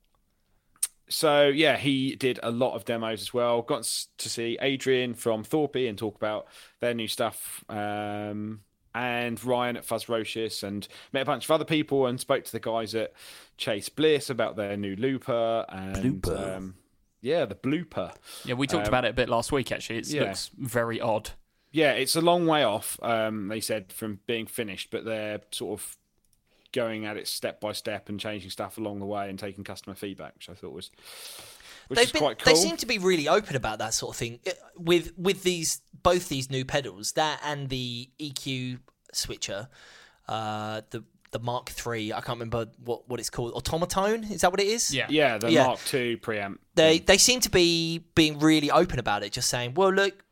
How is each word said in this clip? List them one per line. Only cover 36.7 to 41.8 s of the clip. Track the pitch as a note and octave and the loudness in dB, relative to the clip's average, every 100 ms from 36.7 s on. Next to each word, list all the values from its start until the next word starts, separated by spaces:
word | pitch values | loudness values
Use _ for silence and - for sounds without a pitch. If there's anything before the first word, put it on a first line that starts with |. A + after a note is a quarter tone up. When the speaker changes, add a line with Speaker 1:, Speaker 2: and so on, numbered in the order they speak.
| D3 B2+ F#2 G#2+ | -2 -2 -8 -4
Speaker 4:
that | - D#3 C#3+ | 0 0 0
and | D3 C#3+ C#3 | -4 -6 -4
the | C3 B2 A#2+ B2 _ | -6 -6 -8 -12 _
E | D3+ | -10
Q | C3+ - C3 B2+ B2+ - _ _ | -8 -6 -6 -6 -8 -14 _ _
switcher, | - - A#2 - G2+ B2 - - - - _ - | -8 -6 -6 -8 -8 -10 -16 -20 -20 -20 _ -8
uh, | A2 A2 G#2+ G#2+ A2 - | -4 -4 -4 -4 -8 -8
the, | A2+ - _ _ | -12 -12 _ _
the | A#2 | -6
Mark | A#2 B2 B2+ | -4 -4 -6
three. | - | -8